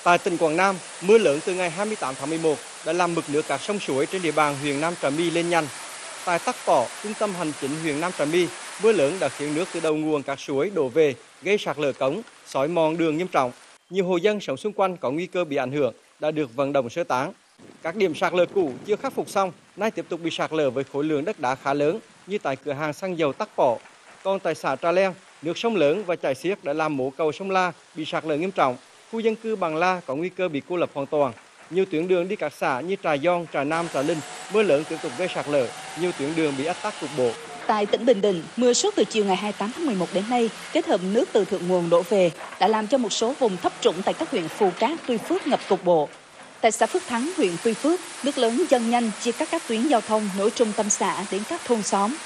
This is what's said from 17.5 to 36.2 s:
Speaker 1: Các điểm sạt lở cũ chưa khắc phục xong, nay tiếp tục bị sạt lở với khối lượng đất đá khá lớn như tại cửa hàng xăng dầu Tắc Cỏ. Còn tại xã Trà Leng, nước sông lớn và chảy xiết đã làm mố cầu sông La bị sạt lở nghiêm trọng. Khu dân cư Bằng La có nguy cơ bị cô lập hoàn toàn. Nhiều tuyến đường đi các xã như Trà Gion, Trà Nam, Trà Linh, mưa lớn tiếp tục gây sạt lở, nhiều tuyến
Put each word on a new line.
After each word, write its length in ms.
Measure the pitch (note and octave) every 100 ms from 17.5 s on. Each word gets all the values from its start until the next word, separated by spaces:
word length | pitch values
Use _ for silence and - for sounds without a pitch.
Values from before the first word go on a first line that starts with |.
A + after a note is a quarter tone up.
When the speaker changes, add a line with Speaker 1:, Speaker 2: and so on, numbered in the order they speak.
| _ - -
Speaker 1:
Các 140 | D#3+ G3
điểm 180 | F#3+
sạt 200 | C#3+ F3+
lở 120 | F3+ E3+
cũ 260 | G3+ D#3 B2 F#3
chưa 100 | G3+
khắc 160 | C4+
phục 180 | A#3 D#3+
xong, 220 | G3+ F#3+ - _ -
nay 140 | A3
tiếp 140 | A3 D3+
tục 120 | E3+
bị 80 | E3
sạt 220 | - D3
lở 180 | D#3 C#3+
với 140 | B2
khối 200 | C#3 C#3+
lượng 200 | D#3 D3
đất 160 | E3+ G#3+
đá 140 | B2+
khá 200 | C3 C#3+
lớn 240 | C#3+ D3 E3+ - - -
như 120 | G3+
tại 180 | D3 C3+
cửa 160 | D3
hàng 200 | C3+ D#3
xăng 260 | C#3+ F#3+ E3+
dầu 140 | D3+
Tắc 160 | C3 C3 -
Cỏ. 200 | D3 A2 - - - -
Còn 180 | F#3+ G3
tại 140 | F3
xã 220 | D#3 D#3+ C3+
Trà 160 | E3+
Leng, 220 | F3+ F#3+ E3+ - -
nước 160 | D3 -
sông 180 | A#3 G#3+
lớn 260 | D3 F3+ F3+
và 100 | E3
chảy 180 | D#3+
xiết 300 | C3+ E3+ G3
đã 80 | D#3
làm 240 | D3+ D#3 C#3
mố 140 | C3
cầu 220 | C3+ D#3
sông 180 | C#3+ F#3+
La 220 | F#3+ F3+ - - D#3+
bị 80 |
sạt 200 | D#3 D#3+
lở 120 | D3+ D3
nghiêm 140 | F#3
trọng. 260 | F#3+ C#3 B2+ - - -
Khu 80 | A3+
dân 160 | A3+ A3
cư 200 | A3 G#3
Bằng 200 | E3+ D#3
La 240 | F3+ F3+ -
có 80 |
nguy 140 | C3+ F3+
cơ 200 | F3+ F3+
bị 140 | C#3+ -
cô 80 | F3+
lập 140 | C#3+
hoàn 120 | C#3+ C#3
toàn. 260 | D3+ C#3 A2 - - -
Nhiều 140 | E3+ F#3+
tuyến 180 | D#3 F3+
đường 200 | F3+ F#3
đi 80 | G#3
các 160 | D3+
xã 280 | - E3+ B2+
như 160 | E3 G3
Trà 140 | F3 C#3+
Gion, 300 | E3 F3 E3
Trà 120 | D#3+
Nam, 220 | C#3 E3 E3+
Trà 80 | C#3
Linh, 160 | C#3+ E3 - - -
mưa 100 | G3
lớn 220 | G3+ C#3+ D#3
tiếp 80 | D#3+
tục 100 | E3 B2
gây 100 | F3+
sạt 140 | E3+ C#3
lở, 180 | D3 A#2 - - D3
nhiều 120 | F3+
tuyến 120 | E3+